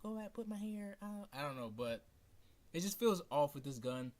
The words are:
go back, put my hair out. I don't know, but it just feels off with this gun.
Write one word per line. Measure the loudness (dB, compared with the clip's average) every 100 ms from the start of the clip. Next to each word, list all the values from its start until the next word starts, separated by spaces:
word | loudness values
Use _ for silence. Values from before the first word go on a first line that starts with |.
go | -6 -4
back, | -6
put | -6 -4
my | -4
hair | -4 -4 -6 -8
out. | -8 -8 -8
I | -4
don't | -4 -2
know, | -6 -2
but | -2 -2 -6 -20 -20 -20 -20 -20 -6
it | -2
just | -2 4
feels | 6 6 4
off | 6 6
with | 4
this | -6 -2
gun. | -2 -2 -4